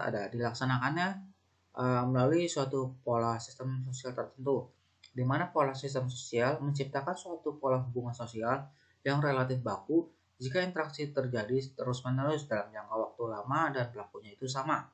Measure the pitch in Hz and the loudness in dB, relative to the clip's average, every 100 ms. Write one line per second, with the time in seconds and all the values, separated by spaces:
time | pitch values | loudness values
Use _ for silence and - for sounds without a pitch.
0 | 135 110 98 117 120 120 131 123 131 165 | 0 -2 -2 -2 -2 0 2 2 2 2
1 | 185 190 - - _ _ _ - 127 123 | 0 -2 -10 -20 _ _ _ -2 2 2
2 | 123 131 127 170 170 151 135 135 131 131 | 4 4 6 4 2 0 0 0 -2 -4
3 | - 117 117 113 - - 131 131 127 127 | 0 2 2 0 -6 -8 -4 -4 -4 -6
4 | 127 123 107 135 131 127 - _ _ _ | -6 -6 -6 -4 0 0 0 _ _ _
5 | - 123 123 147 175 160 139 131 139 131 | -10 -2 2 2 2 2 2 0 -4 -2
6 | 127 - - 117 123 151 143 143 135 139 | -4 -6 -2 2 4 2 0 0 -2 -2
7 | 151 185 185 165 151 143 139 127 120 123 | -2 -6 -6 -8 -6 -2 2 2 0 -4
8 | 123 117 113 113 113 139 - - _ _ | -4 -6 -8 -2 0 0 -4 -16 _ _
9 | 139 143 147 131 127 127 117 98 - 165 | 0 4 4 4 2 0 0 -2 2 2
10 | - - _ - 127 180 185 160 147 147 | 2 -4 _ -8 -2 0 0 0 -2 -2
11 | 147 135 127 117 107 131 135 - 127 123 | -4 0 0 0 2 0 0 -4 -2 -2
12 | 127 131 143 151 - 107 104 107 107 110 | 0 2 2 0 0 -2 -2 -8 -4 -2
13 | 110 - 113 107 120 147 156 135 120 110 | -2 -2 -4 -4 -2 0 2 0 -2 -4
14 | 98 104 107 - 131 135 151 139 - | -12 -14 -16 -8 -6 -2 0 0 -2